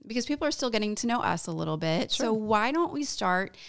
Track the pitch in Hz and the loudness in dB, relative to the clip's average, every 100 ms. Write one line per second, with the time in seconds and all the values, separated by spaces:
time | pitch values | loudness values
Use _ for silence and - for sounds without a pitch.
0 | - 233 233 294 302 - 254 220 208 214 | -6 -4 -2 0 0 0 0 0 0 -2
1 | 240 240 - 170 - 160 160 160 165 160 | 0 0 0 -2 -2 -4 -2 -2 0 0
2 | - - 233 220 214 214 233 311 339 285 | 0 0 2 0 2 2 2 2 2 0
3 | 285 - 190 180 196 - | -4 0 2 2 0 -8